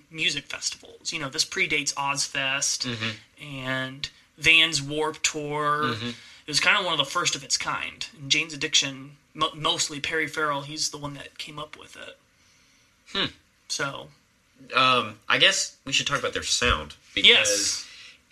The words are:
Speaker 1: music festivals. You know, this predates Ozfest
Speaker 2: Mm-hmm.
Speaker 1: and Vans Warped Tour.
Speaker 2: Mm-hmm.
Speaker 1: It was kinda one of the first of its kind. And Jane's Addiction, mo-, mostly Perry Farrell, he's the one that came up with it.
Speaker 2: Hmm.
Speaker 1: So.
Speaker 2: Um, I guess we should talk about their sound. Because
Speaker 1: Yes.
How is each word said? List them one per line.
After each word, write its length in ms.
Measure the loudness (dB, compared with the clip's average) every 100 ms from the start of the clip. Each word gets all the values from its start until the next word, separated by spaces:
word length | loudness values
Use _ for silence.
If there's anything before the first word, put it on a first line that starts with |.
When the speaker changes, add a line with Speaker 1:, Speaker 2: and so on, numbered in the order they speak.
| -14
Speaker 1:
music 360 | -4 -2 -2 -6
festivals. 640 | -6 -6 -8 -12 -12 -8
You 80 | -6
know, 80 | -4
this 140 | -2
predates 500 | -2 -2 0 0 0 -2
Ozfest 920 | 0 0 -2 -2 -2 0 0 -2 -2
Speaker 2:
Mm-hmm. 540 | -4 -4 -6 -14 -18
Speaker 1:
and 680 | -14 -8 -4 -4 -4 -8 -10 -10 _ 2
Vans 440 | 6 8 6 2
Warped 420 | -2 -2 -2 0
Tour. 600 | -2 -2 -4 0 2 2
Speaker 2:
Mm-hmm. 260 | 0 -2 -6
Speaker 1:
It 380 | -8 -16 -18 -4
was 120 | 2
kinda 220 | 4 4
one 100 | 4
of 60 | 0
the 120 | 0
first 240 | 0 0 -2
of 80 |
its 140 | -2 -2
kind. 500 | 0 -4 -6 -10 -14 -12
And 140 | 0
Jane's 220 | 0 0
Addiction, 640 | -4 2 2 2 -4 -14 -20 _
mo-, 200 | -2 -2 0
mostly 440 | -2 0 -2 -4
Perry 280 | -2 -2 -2
Farrell, 340 | 0 0 -2
he's 280 | -4 -4 -4
the 60 | -4
one 160 | -10 -10
that 220 | -14 -14
came 220 | -12 -12
up 180 | -14 -14
with 200 | -18 -16
it. 200 | -16 -16 _ _ _ _ _ _ _ _ -6
Speaker 2:
Hmm. 140 | -4 -4 -6 _ _ -8
Speaker 1:
So. 420 | -4 -4 -6 -14 -20 _ _ _ _ -2 4
Speaker 2:
Um, 440 | 6 4 2 -6 0
I 100 | 6
guess 360 | 6 4 -2 -8 -2
we 60 |
should 140 | 0 2
talk 120 | 0
about 140 | 0
their 80 | -2
sound. 520 | -2 2 4 2 -2 -14 -6
Because 140 | 4 6
Speaker 1:
Yes. 560 | 6 6 2 0 -4 -8 -16 -20 -20 _